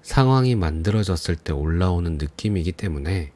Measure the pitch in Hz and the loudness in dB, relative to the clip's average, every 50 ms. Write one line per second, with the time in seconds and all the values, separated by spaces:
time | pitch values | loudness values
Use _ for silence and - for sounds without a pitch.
0 | _ - - 139 131 131 131 131 127 127 123 107 90 78 76 80 80 104 107 107 | _ 0 2 4 4 6 4 4 4 2 2 2 0 0 -2 0 0 0 0 0
1 | 101 92 90 80 - - 87 80 _ - 78 69 73 80 82 87 92 92 90 85 | 0 0 -2 -2 -2 -4 -4 -4 _ -4 -4 -2 0 0 2 2 2 2 2 0
2 | 87 85 82 71 76 73 - - - 107 104 92 80 90 87 - - 95 78 71 | 0 -2 -2 -4 -4 -6 -8 -6 -4 -2 0 0 -2 -2 -4 -4 -6 -6 -4 -4
3 | 69 80 98 92 78 73 - | -4 -4 -4 -4 -4 -8 -14